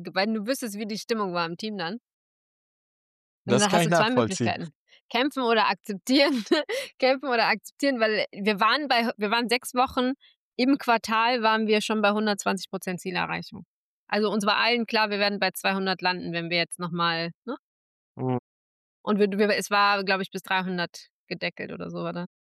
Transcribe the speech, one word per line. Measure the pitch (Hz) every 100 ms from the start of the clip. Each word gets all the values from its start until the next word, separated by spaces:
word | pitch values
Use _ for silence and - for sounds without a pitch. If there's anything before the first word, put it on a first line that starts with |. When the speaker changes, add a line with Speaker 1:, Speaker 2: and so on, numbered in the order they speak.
| 175
Speaker 1:
wenn | 165 202 220
du | 202
wüsstest, | 269 240 202
wie | 214
die | 214
Stimmung | - 226 202 175
war | 165
im | 175
Team | 220 208
dann. | 165 226 _ _ _ _ _ _ _ _ _ _ _ _ _ _ -
Und | 123
Speaker 2:
Das |
Speaker 1:
da | -
Speaker 2:
kann | -
Speaker 1:
hast |
Speaker 2:
ich | 165
Speaker 1:
du |
zwei | 170 -
Speaker 2:
nachvollziehen. |
Speaker 1:
Möglichkeiten. | - 113 - 120 - 170 _ _ _ _
Kämpfen | 233 285 269
oder | 240 226 208
akzeptieren. | 196 - 196 - 262 285 262 202
<laughs> | 320 294 480 - -
Kämpfen | 254 269 285
oder | 240 208
akzeptieren, | 214 - - 277 254
weil | 220 214 196
wir | - 202 202
waren | 214 254 285
bei, | 247 233 -
wir | 214
waren | 233 240
sechs | 240 -
Wochen | 247 254 - 254 269 _ _ _ -
im | 254 277
Quartal | - 226 - 220 226 254
waren | 220 220 220
wir | 214
schon | - 220
bei | 208
hundertzwanzig | 208 214 202 - 196 -
Prozent | 190 - 180
Zielerreichung. | 190 180 160 165 175 - - _ _ _ -
Also, | 202 214
uns | 208 196
war | 202
allen | 220 240 220
klar, | 220 214
wir | 202
werden | 202 202
bei | 185
zweihundert | - 196 196 190 185
landen, | 180 180 180
wenn | 170 170
wir | 170
jetzt | 165 -
noch | 175
mal, | 175 170 165 170 - -
ne? | 285 _ _ _ _ _ -
Speaker 2:
Mhm. | 127 123 - _ _ _ _ _ -
Speaker 1:
Und | 208
wir, | 208 196
wir, | 214 202
es | 190
war, | 202 202 202
glaube | 190 190
ich, | 190
bis | 190
dreihundert | - 190 185 180 170 - - _ -
gedeckelt | 175 175 - -
oder | 175 170
so, | 170
oder? | 170 175 180 _ _ _